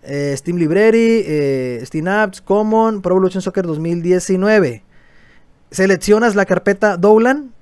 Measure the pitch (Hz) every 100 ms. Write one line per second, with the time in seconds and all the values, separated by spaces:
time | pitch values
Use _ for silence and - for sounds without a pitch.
0 | - 143 143 139 - 175 160 175 220 226
1 | 226 226 196 151 143 135 127 120 123 156
2 | 160 202 214 190 - 196 214 220 226 214
3 | 185 185 190 185 185 185 180 156 165 170
4 | 170 180 - 190 196 214 160 113 _ -
5 | - - - - _ _ _ - 190 190
6 | - 208 233 208 190 180 202 196 214 180
7 | 196 214 233 277 269 -